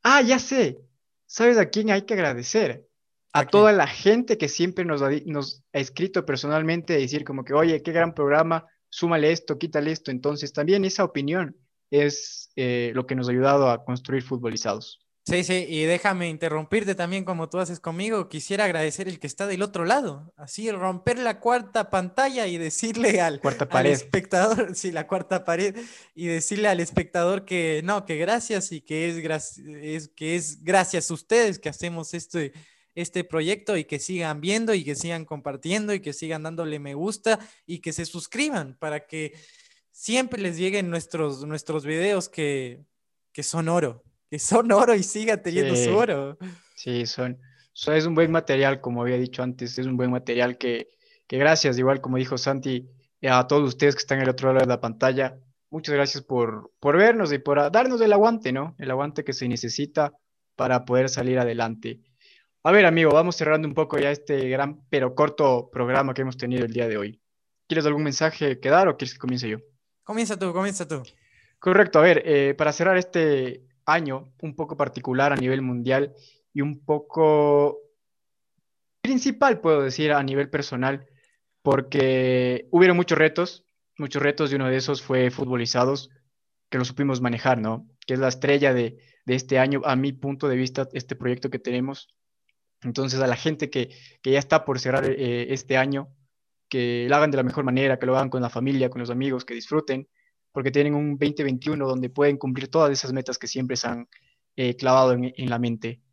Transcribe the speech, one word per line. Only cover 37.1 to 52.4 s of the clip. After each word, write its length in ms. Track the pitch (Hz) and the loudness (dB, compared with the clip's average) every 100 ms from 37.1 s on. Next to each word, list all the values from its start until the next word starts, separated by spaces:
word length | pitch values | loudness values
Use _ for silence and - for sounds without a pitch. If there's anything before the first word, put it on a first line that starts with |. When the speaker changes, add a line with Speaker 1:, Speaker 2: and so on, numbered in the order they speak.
| 208 220 214 - _ - | -4 -2 -2 -4 _ -14
Speaker 2:
y 120 | 170 | -10
que 140 | 165 | -8
se 140 | 156 165 | -8 -8
suscriban 720 | 175 - - 302 254 135 131 | -10 -12 -4 -4 -4 -8 -10
para 260 | 156 147 - | -8 -8 -10
que 280 | 160 151 - - _ _ _ _ | -10 -10 -12 -20 _ _ _ _
siempre 480 | - - 240 254 247 | -16 -4 -2 -2 -4
les 160 | 196 165 | -6 -4
lleguen 340 | 185 202 180 | -4 -2 -4
nuestros, 540 | 170 - 170 156 135 | -6 -6 -4 -4 -6
nuestros 400 | 147 151 - 156 | -10 -10 -6 -6
videos 440 | 143 160 190 196 175 | -4 -2 0 -2 -4
que, 520 | - 147 139 127 127 _ _ _ _ _ | -6 -4 -4 -6 -14 _ _ _ _ _
que 100 | - | -12
son 260 | 139 165 160 | -6 -4 0
oro, 340 | 175 147 120 _ _ _ | 0 0 -6 _ _ _
que 80 | 151 | -8
son 340 | - 226 233 | 2 2 6
oro 220 | 202 233 | 6 6
y 80 | 214 | 4
sigan 400 | 185 214 220 208 | 2 -2 -2 -2
teniendo 340 | 180 170 - 180 | 0 0 2 2
Speaker 1:
Sí. 80 | |
Speaker 2:
su 100 | 123 | 4
oro. 440 | 196 226 147 139 151 185 175 _ | 4 2 0 -4 -10 -16 -18 _
Speaker 1:
Sí, 320 | - - 120 117 | -14 -6 -4 -4
son, 320 | - 127 123 - _ _ | -4 -6 -6 -16 _ _
so-, 200 | - - | -8 0
es 140 | 156 160 | 0 2
un 80 | |
buen 160 | 160 165 | 2 4
material, 500 | 165 160 135 139 139 | 2 2 2 2 0
como 220 | 127 120 | -4 -4
había 160 | 120 123 | -2 -2
dicho 240 | 127 127 | -4 -4
antes, 360 | 127 123 120 123 | -8 -6 -10 -6
es 80 | 131 | -4
un 100 | 123 | -2
buen 140 | 123 | 0
material 460 | 123 127 120 123 123 | -2 -2 0 0 -2
que, 320 | 127 117 - _ _ _ _ | -4 -4 -8 _ _ _ _
que 100 | 127 | 0
gracias, 420 | 143 156 147 123 | 4 4 2 2
igual 220 | 127 135 | 2 0
como 160 | 131 127 | -2 -4
dijo 220 | 127 | -2
Santi, 500 | 127 | -4